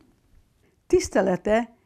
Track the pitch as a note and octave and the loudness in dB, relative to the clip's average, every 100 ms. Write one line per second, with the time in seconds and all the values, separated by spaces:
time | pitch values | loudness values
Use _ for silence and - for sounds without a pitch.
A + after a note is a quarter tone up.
0 | _ _ _ _ _ _ _ _ - F4+ | _ _ _ _ _ _ _ _ -2 -2
1 | - A#3+ F#3+ F3+ G#3+ A3 A#3+ _ | 0 -2 0 -2 0 -2 -2 _